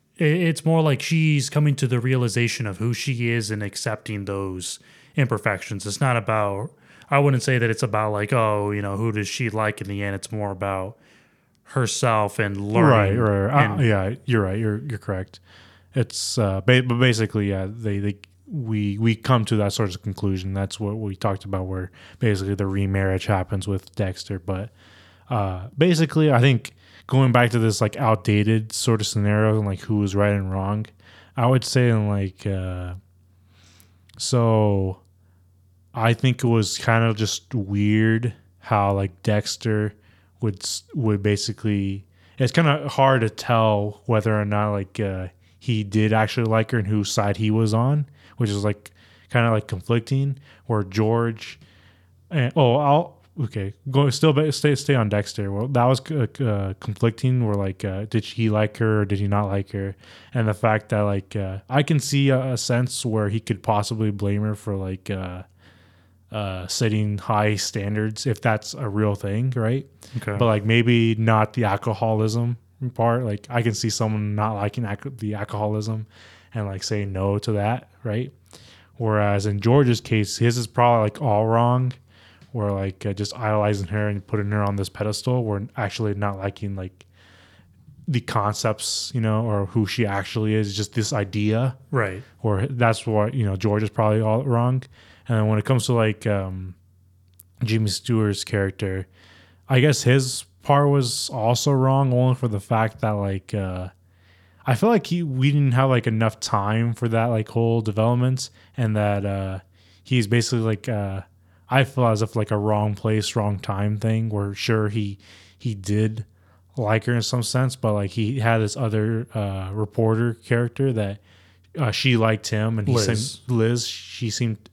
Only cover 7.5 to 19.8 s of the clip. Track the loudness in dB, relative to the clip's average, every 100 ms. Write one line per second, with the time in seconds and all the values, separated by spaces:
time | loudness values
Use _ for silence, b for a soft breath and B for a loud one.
7.5 | 0 0 0 -2 -2 -2 -2 -2 0 0
8.5 | 0 -2 -4 -4 -4 -2 -2 -4 -4 -4
9.5 | -2 -2 -4 -6 -6 -6 -6 -8 -8 -6
10.5 | -6 -4 -4 -6 -12 b b b b b
11.5 | b -8 -2 -2 0 0 2 0 -2 -4
12.5 | -4 -2 4 6 6 4 4 2 2 2
13.5 | 2 2 2 2 2 0 -4 0 0 2
14.5 | 0 -2 -2 -6 -8 -6 -6 -8 -14 B
15.5 | B B B B -4 -4 -4 -6 -2 0
16.5 | 0 4 4 4 2 2 2 0 0 0
17.5 | -2 -4 -6 -6 -4 -4 -6 -12 _ -12
18.5 | -8 -4 -2 -2 0 2 2 2 2 2
19.5 | 0 0 0